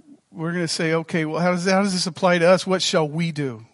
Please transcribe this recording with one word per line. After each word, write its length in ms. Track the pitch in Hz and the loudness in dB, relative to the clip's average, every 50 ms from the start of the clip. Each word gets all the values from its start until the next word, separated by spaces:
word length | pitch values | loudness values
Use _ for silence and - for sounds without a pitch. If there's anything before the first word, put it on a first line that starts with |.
| - _ - _ _ _ | -18 _ -20 _ _ _
we're 220 | - - 160 170 170 | -14 -10 -8 -6 -4
gonna 160 | 180 170 160 | -4 -4 -4
say, 260 | - - 175 156 160 | -4 -2 -2 0 0
"Okay, 320 | 165 160 - - 170 156 | 0 -2 -2 -4 -2 -2
well, 160 | 156 156 156 175 | -2 -2 0 0
how 80 | 180 | 0
does, 160 | 180 180 170 | 0 0 0
how 160 | 190 190 190 202 | 2 2 2 2
does 100 | 202 185 | 0 -2
this 140 | 180 165 | -2 -4
apply 320 | 196 151 - 196 180 180 175 | -6 -6 0 2 2 4 4
to 100 | 165 175 | 6 6
us? 180 | 190 180 - | 6 6 4
What 140 | 185 185 180 | 0 -2 0
shall 260 | - - - 170 156 | 0 0 0 0 0
we 240 | 147 147 165 170 165 | 0 -2 -4 -4 -4
do? 360 | 151 151 147 131 117 110 113 _ | -4 -4 -6 -6 -6 -8 -14 _